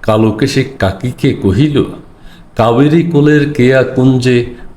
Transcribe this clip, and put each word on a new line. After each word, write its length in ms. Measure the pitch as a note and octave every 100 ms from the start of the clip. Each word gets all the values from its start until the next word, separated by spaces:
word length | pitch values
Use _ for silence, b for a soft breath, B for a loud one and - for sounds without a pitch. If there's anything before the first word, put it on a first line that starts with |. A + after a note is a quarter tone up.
কালো 300 | - G#2+ A2
কেশে 320 | G#2 C3+ C3+
কাকিকে 680 | C3 - F#2+ - B2+ - C#3+
কহিল, 500 | - G2 F#2+ D3+ C#3+ - - - B B B B -
"কাবেরী 460 | A2+ A#2+ D3 E3
কোলের 500 | E3 C#3+ D3 D3+ C#3+
কেয়া 300 | C#3+ B2 C3
কুঞ্জে 640 | B2+ - C3 B2+ B2+ B2 A#2+ B B